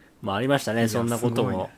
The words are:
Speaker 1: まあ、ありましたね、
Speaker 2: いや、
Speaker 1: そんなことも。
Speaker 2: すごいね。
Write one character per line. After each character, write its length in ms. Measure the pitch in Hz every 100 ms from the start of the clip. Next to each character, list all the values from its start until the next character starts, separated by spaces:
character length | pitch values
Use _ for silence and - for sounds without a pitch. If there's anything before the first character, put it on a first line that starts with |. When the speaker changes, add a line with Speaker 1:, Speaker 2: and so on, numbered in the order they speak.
| - _
Speaker 1:
ま 100 | 104
あ、 40 | 98
あ 40 |
り 80 | 127
ま 100 | 143
し 60 |
た 80 | -
ね、 80 | 113
Speaker 2:
い 20 |
や、 40 | 117
Speaker 1:
そ 140 | 113
ん 40 | 117
な 100 | 117
こ 120 | 120
と 140 | 117
も。 60 | 107
Speaker 2:
す 40 | 92
ご 60 |
い 20 |
ね。 60 | 95